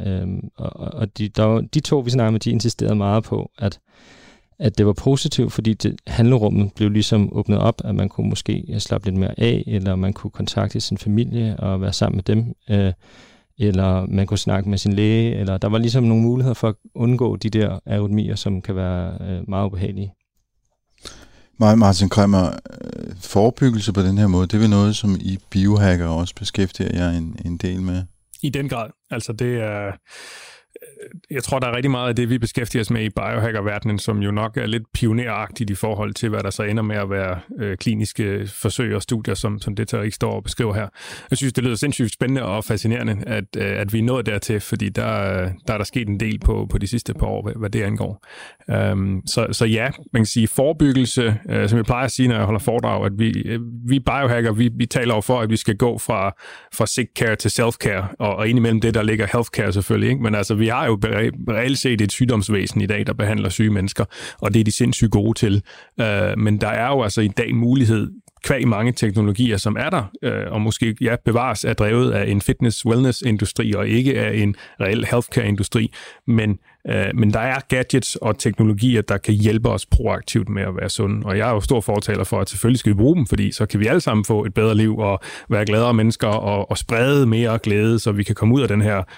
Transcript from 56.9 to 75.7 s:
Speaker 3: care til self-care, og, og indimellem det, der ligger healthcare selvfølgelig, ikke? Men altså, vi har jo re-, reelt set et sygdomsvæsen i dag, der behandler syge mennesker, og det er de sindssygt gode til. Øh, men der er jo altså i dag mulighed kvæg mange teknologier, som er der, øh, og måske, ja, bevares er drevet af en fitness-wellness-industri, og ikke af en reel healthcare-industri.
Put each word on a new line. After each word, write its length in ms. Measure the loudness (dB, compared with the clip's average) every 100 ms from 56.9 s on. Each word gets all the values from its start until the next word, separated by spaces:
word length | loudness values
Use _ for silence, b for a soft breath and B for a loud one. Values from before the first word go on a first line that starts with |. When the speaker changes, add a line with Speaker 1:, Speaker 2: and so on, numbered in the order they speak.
| 0 -4 -2
Speaker 3:
care 200 | 0 0
til 140 | 0
self-care, 640 | 0 0 0 -2 -2 -4 -4
og, 160 | -4 0
og 140 | 2
indimellem 320 | 4 4 4
det, 120 | 2
der 100 | 2
ligger 240 | 2 0 0
healthcare 420 | 0 -2 -2 0
selvfølgelig, 360 | 0 2 2 2
ikke? 140 | 2
Men 120 | 0 0
altså, 200 | 0 2
vi 120 | 2
har 180 | 2 0
jo 140 | 0 0
re-, 480 | 0 -2 -2 -4
reelt 240 | -2 0 0
set 240 | 0 2
et 100 | 0
sygdomsvæsen 720 | 2 2 2 2 0 0 -2
i 40 | 0
dag, 220 | -2 -2
der 60 |
behandler 360 | -2 -2 0 -2
syge 200 | 2 2
mennesker, 360 | 2 0 -2 -4 B B B
og 140 | 0
det 60 | 2
er 40 |
de 80 | 2
sindssygt 400 | 2 0 2 2
gode 280 | 4 2 0
til. 240 | 2 2 B B B -4
Øh, 360 | 0 0 0 2
men 240 | 2 2
der 60 | 0
er 200 | 0 0
jo 160 | 0
altså 180 | 0 2
i 60 | 0
dag 280 | 0 0 2
mulighed 560 | 4 4 4 4 0 -8 _ _ -2
kvæg 220 | 0 2
mange 240 | 2 0
teknologier, 640 | 0 0 2 2 2 0 0
som 180 | -2 -2
er 100 | -2
der, 140 | -2 -4 -6
øh, 300 | -6 -4 -4
og 100 | -2
måske, 340 | -2 0 -2 0
ja, 140 | -2 0 0
bevares 380 | 0 0 -2
er 100 | -4
drevet 380 | 0 2 2 2
af 160 | 0 0
en 140 | 0
fitness-wellness-industri, 1300 | 0 0 0 0 2 4 4 2 0 0 -2 -2 -2
og 140 | 0 2
ikke 320 | 2 2 2
af 160 | 0 0
en 200 | 0 -2 B B
reel 260 | -2 0 0
healthcare-industri. 880 | -2 0 0 0 0 0